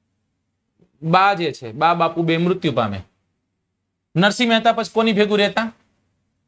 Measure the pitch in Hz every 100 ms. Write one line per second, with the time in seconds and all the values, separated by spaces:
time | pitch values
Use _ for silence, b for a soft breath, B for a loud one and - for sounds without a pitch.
0 | _ _ _ _ _ _ _ _ _ _
1 | 160 180 196 196 160 127 117 113 160 170
2 | 165 165 170 165 175 180 165 120 110 95
3 | - _ _ _ _ _ _ _ _ _
4 | _ 160 202 202 240 226 226 220 220 220
5 | 226 202 208 208 202 208 226 - _ _
6 | _ _ _ _